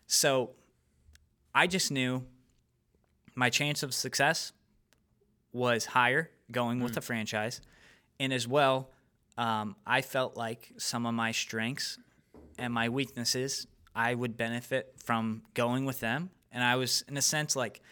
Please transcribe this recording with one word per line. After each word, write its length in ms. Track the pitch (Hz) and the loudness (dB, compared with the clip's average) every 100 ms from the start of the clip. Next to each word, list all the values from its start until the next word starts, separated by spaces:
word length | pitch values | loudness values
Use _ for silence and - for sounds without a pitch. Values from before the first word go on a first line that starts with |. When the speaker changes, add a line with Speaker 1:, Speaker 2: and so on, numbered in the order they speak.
| - | -2
Speaker 1:
So 480 | - 151 131 131 - _ _ _ _ _ - _ _ _ | 2 4 4 0 -6 _ _ _ _ _ -20 _ _ _
I 120 | 131 175 | 4 4
just 240 | 180 - | 4 0
knew 320 | 139 127 127 127 - _ _ _ _ _ _ _ _ - | 0 0 0 -6 -18 _ _ _ _ _ _ _ _ -14
my 140 | 123 123 | 0 2
chance 320 | - 147 147 | 2 0 -2
of 100 | 143 | -4
success 580 | - 131 - 143 160 - - _ _ _ _ _ _ _ _ _ | -4 -4 2 2 2 -4 -12 _ _ _ _ _ _ _ _ _
was 340 | 123 123 117 - | -2 2 2 2
higher 440 | 127 123 139 165 _ - | 4 4 4 -2 _ -8
going 300 | 123 120 123 | -4 -2 0
with 140 | 120 | -2
Speaker 2:
Mm. 20 | 110 | -4
Speaker 1:
a 40 | |
franchise. 600 | - 117 107 110 110 - - - - - _ - | -4 -6 -2 -2 -4 -6 -16 -20 -20 -20 _ -6
And 140 | 135 | -2
as 160 | 131 120 | -2 2
well, 420 | 143 139 131 131 _ _ _ _ - | 4 4 4 -2 _ _ _ _ -4
um, 400 | 117 110 107 - - | -2 0 -4 -8 0
I 140 | 127 | 0
felt 340 | 131 135 127 - | 2 -2 -2 -4
like 360 | 117 117 - - | -8 -8 -14 -8
some 280 | - 127 117 | -4 -2 -2
of 80 | |
my 160 | 117 113 | 0 0
strengths 680 | 113 - 113 113 135 - - - _ _ - - - | -2 -4 -4 -4 -4 -8 -8 -16 _ _ -20 -20 -8
and 140 | 123 | -4
my 140 | 120 117 | 0 0
weaknesses, 800 | 131 135 - 117 127 135 - - _ - | 0 -4 -4 -2 -2 -2 -6 -10 _ -10
I 200 | 110 117 | 0 0
would 220 | 120 120 113 | 2 -2 -2
benefit 580 | 113 120 - 131 - - | -4 -4 -2 -4 -4 -14
from 380 | - 117 113 110 - | -2 0 0 -4 -6
going 300 | - 120 127 | -2 0 0
with 160 | 135 127 | -2 -4
them. 300 | 113 131 185 _ _ | -2 -4 -6 _ _
And 140 | 123 | -2
I 100 | 123 127 | 2 2
was, 260 | 123 - - | 2 -2 -2
in 80 | 143 | -2
a 60 | |
sense, 320 | - 156 151 | 0 0 -2
like, 260 | 135 113 - - | -2 -2 -6 -20